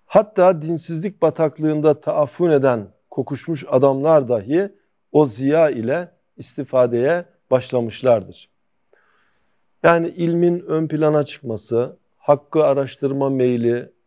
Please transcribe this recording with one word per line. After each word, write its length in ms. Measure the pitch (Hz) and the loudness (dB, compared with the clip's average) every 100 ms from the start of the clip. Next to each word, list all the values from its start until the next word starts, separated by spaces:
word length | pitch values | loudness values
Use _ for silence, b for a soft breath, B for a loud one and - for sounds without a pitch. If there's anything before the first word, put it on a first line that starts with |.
| _ | _
Hatta 560 | 208 214 202 185 170 | 2 2 2 2 2
dinsizlik 600 | 156 165 - 165 190 - | -2 -6 -6 -8 -8 -2
bataklığında 800 | 160 151 160 - 156 151 151 151 | -2 0 -2 -2 -2 0 0 0
taaffün 480 | - 160 143 - 175 | -2 -2 -2 0 2
eden 380 | 147 131 117 98 _ _ | 2 2 0 -4 _ _
kokuşmuş 560 | - 131 139 - 156 - | -8 -8 -8 -8 -10 -2
adamlar 600 | 131 139 135 147 160 120 | 2 2 2 2 2 2
dahi 400 | 117 101 160 202 _ _ _ _ | -4 -2 -2 -4 _ _ _ _
o 140 | 147 147 | 0 0
ziya 440 | 107 135 156 156 | 0 -2 2 2
ile 420 | 123 110 156 175 _ _ - | 0 -4 -6 -8 _ _ -20
istifadeye 880 | 131 - 135 131 123 117 135 170 175 _ - | -16 -12 -4 0 2 2 0 -2 -6 _ -2
başlamışlardır. 1000 | 127 120 127 117 - 127 113 95 - _ _ _ _ _ _ _ _ _ _ _ _ _ _ | -2 0 -4 -4 -2 0 0 0 -16 _ _ _ _ _ _ _ _ _ _ _ _ _ _
Yani 260 | 165 170 165 | 2 2 0
ilmin 500 | - 170 170 175 175 | -4 -2 2 2 0
ön 280 | - 160 160 | -4 -4 -4
plana 380 | 151 156 151 143 | -2 0 0 -2
çıkması, 720 | - 123 107 - 117 123 - _ _ | -8 -10 -10 -4 -4 -4 -8 _ _
hakkı 460 | - 143 _ 160 | 0 0 _ 0
araştırma 640 | 151 139 131 - 139 139 139 | 0 0 -4 -6 -6 -2 -2
meyli 600 | 135 127 120 117 120 - _ | 0 0 0 -2 -2 -6 _